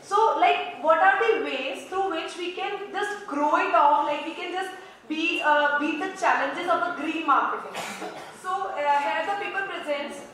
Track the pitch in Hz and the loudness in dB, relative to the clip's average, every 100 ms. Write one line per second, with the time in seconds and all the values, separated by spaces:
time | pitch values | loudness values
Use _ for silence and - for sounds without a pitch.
0 | - 403 453 - 359 359 - - 294 330 | 0 4 4 4 4 2 -2 -2 2 6
1 | 381 - - - 285 269 - - - 370 | 6 6 4 2 0 -4 -6 -8 -6 -2
2 | 392 330 381 359 349 370 392 392 403 381 | -2 -2 -6 -6 -8 -4 -6 -6 -6 -4
3 | 415 403 - 285 302 339 392 339 294 285 | -4 -6 -6 0 2 2 4 6 6 4
4 | 302 294 330 330 349 359 381 370 - - | 2 -2 -6 -8 -6 -6 -6 -10 -18 -20
5 | - 311 330 339 302 294 285 294 302 302 | -8 -2 0 2 4 4 4 2 0 -2
6 | 381 381 320 254 277 339 349 330 339 254 | -4 0 2 2 0 -2 0 0 0 -2
7 | 311 320 302 262 - 214 - - - - | -4 -4 2 2 2 -4 -8 -10 -10 -8
8 | - - - - 370 381 381 285 294 285 | -10 -12 -16 -12 -4 -2 -2 -2 2 2
9 | 311 320 359 403 392 381 370 339 302 285 | 2 -2 -2 -4 -4 -4 -4 -6 -4 -4
10 | 240 - - | -4 -10 -14